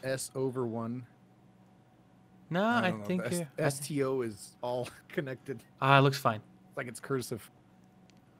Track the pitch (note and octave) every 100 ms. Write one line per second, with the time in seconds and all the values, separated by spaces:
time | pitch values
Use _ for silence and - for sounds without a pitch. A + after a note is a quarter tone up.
0 | C3 C3 - C3+ C3 B2+ A#2 A#2 A2+ B2
1 | A#2+ - - - - - - - - -
2 | - - - - - E3+ A3 A#3+ F#3 A2
3 | G2+ F#3 A#2+ F3 D#3 - D3+ C#3 D3 C#3+
4 | C3+ C3+ A#2 G2+ - - B2 B2 A#2+ -
5 | - - C3+ C3 - B2 - - C3+ C#3
6 | C#3 C3+ B2+ G#2+ - - - - B2 A2+
7 | - C3+ - A2+ - - - - - -
8 | - - -